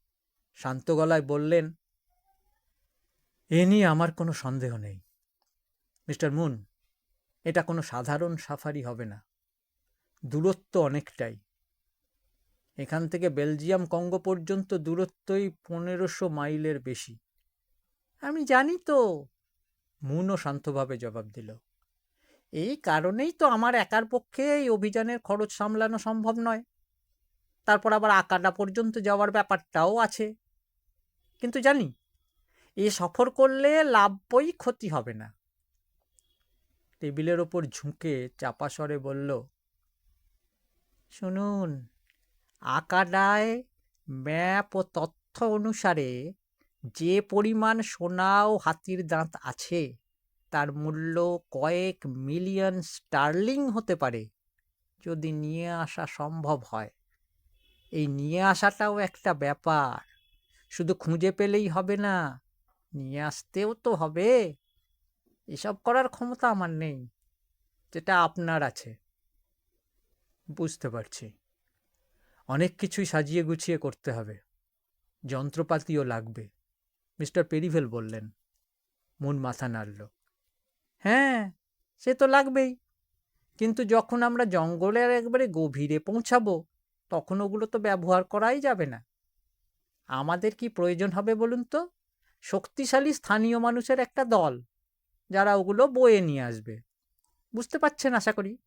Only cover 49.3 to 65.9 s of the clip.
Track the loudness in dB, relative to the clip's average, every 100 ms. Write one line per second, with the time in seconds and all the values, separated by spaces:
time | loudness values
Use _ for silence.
49.3 | -6 -12 -10 -4 -2 -4 -8 _ _ _
50.3 | _ _ -4 -2 -4 -4 -4 -2 0 0
51.3 | -2 -6 -4 0 0 -2 -6 -10 -8 -6
52.3 | -4 -4 -2 -2 -2 -8 -14 -4 0 2
53.3 | 2 0 0 -2 -2 -2 -2 -2 -4 -10
54.3 | _ _ _ _ _ _ _ -8 -6 -4
55.3 | -4 -6 -6 -6 -6 -8 -8 -10 -8 -8
56.3 | -6 -2 -2 -4 -10 -10 _ _ _ _
57.3 | _ _ _ _ _ -10 -4 -2 -2 -2
58.3 | 2 4 4 2 0 -2 -2 -4 -4 -2
59.3 | 0 -2 -2 0 2 0 -4 -14 _ _
60.3 | _ _ _ _ -6 -2 -2 -2 0 0
61.3 | 2 2 2 0 -2 -2 -2 0 0 -2
62.3 | -8 _ _ _ _ _ -12 -8 -6 -6
63.3 | -8 -8 -4 -4 -2 -2 0 -2 0 4
64.3 | 4 2 -6 _ _ _ _ _ _ _
65.3 | _ -16 -10 -8 -4 0